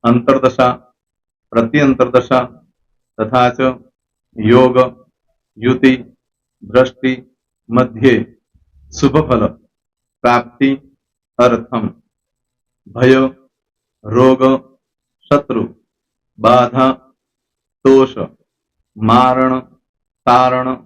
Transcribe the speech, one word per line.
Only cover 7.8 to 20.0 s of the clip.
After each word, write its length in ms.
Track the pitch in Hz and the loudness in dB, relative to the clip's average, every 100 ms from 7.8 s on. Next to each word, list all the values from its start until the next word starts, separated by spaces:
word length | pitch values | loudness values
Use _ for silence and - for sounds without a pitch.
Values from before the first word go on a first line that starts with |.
| 123 110 131 110 - _ _ _ _ _ _ | -2 0 0 0 -4 _ _ _ _ _ _
શુભફલ 500 | - 139 143 151 117 104 - _ _ _ _ _ _ | -4 -2 -2 -2 -2 -4 -8 _ _ _ _ _ _
પ્રાપ્તિ 460 | 120 123 117 _ 135 135 _ _ _ _ _ - | -2 -2 -4 _ -2 -2 _ _ _ _ _ 0
અર્થમ 460 | 123 120 117 120 104 - _ _ _ _ _ _ _ _ - | 0 0 -6 -8 -8 -12 _ _ _ _ _ _ _ _ -18
ભય 280 | 113 127 131 131 - _ _ _ _ _ _ | -2 2 2 0 -6 _ _ _ _ _ _
રોગ 380 | 107 113 131 131 131 131 _ _ _ _ _ _ _ | -6 0 2 2 0 0 _ _ _ _ _ _ _
શત્રુ 380 | 143 - 120 95 - _ _ _ _ _ _ | -2 -2 -8 -8 -12 _ _ _ _ _ _
બાધા 540 | 110 127 120 127 131 131 _ _ _ _ _ _ _ _ | 0 2 0 0 -2 -2 _ _ _ _ _ _ _ _
તોષ 300 | 135 135 131 - 85 _ _ _ _ _ _ 104 | 2 4 2 -4 -14 _ _ _ _ _ _ -6
મારણ 600 | 110 120 127 127 131 127 - _ _ _ | 0 2 2 0 -2 -4 -10 _ _ _